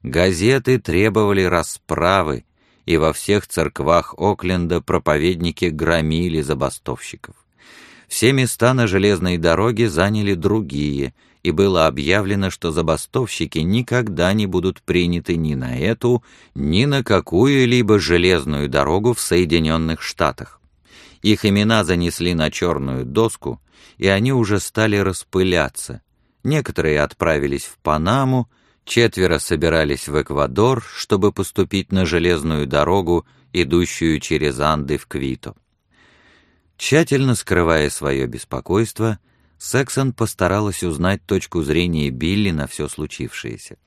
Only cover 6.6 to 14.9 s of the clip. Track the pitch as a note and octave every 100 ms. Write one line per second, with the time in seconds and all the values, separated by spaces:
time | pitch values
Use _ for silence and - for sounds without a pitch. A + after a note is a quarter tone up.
6.6 | C2+ - - B1 - - - - _ _
7.6 | - - - - _ - A#2 C3+ B2+ -
8.6 | A#2 C3 A2+ F#2+ G2+ F#2 F2+ F2 E2 E2
9.6 | A2+ A2 A2+ D2+ G2 G#2+ G2+ F2+ F#2+ G#2+
10.6 | E2 C#2+ D2 C#2 C2 _ _ _ F2 D#2+
11.6 | G2 F2+ D#2+ C2+ C#2+ G2 F#2+ G2+ F#2+ -
12.6 | E2+ D#2 D#2+ D#2 - B2+ A#2+ - D#2+ E2
13.6 | E2+ A2+ A#2+ B2 A2 F2+ F2 G#2+ G2+ F#2
14.6 | F#2 - -